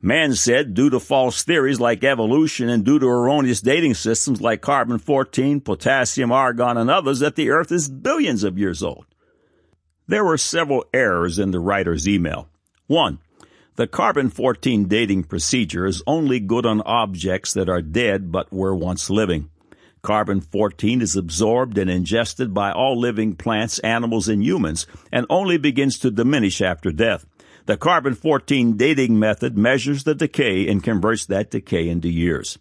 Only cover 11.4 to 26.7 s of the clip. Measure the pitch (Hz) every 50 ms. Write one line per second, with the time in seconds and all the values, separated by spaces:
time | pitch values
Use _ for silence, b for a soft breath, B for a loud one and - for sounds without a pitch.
11.4 | 101 98 92 87 85 95 101 101 92 85 85 76 73 98 101 98 87 78 - -
12.4 | - - _ _ _ _ _ _ _ _ 143 165 151 98 71 71 _ b b b
13.4 | b b b b b b b - 117 113 - - 196 214 185 147 135 123 - -
14.4 | 120 131 120 - - 139 123 107 101 90 104 110 117 101 98 95 85 - - 85
15.4 | 80 - - 127 113 80 - 87 90 98 92 87 - - 147 165 160 139 127 127
16.4 | 101 95 113 120 120 117 110 107 104 - 110 120 113 101 95 87 82 92 90 95
17.4 | - - - 95 95 90 90 87 82 78 78 110 123 110 98 98 98 87 80 92
18.4 | - _ - 92 95 95 95 90 80 87 90 90 - - 95 107 110 92 85 78
19.4 | 76 80 _ b b b b b b b b b - - 104 107 107 - 101 98
20.4 | 87 - - 101 107 101 - - - 104 120 127 117 90 78 98 90 82 80 82
21.4 | 110 107 117 123 131 123 107 104 95 92 90 90 92 85 104 113 117 110 - -
22.4 | 131 117 95 98 101 98 95 90 127 135 131 120 120 123 113 104 110 110 92 -
23.4 | - 117 113 107 110 110 - - - 113 113 117 120 117 113 113 - 107 110 101
24.4 | 104 139 185 185 220 78 80 85 - B B B B B - 123 123 - 147 180
25.4 | 202 190 175 165 139 147 127 135 139 139 123 - - 127 107 101 117 127 147 143
26.4 | 110 98 87 - 101 92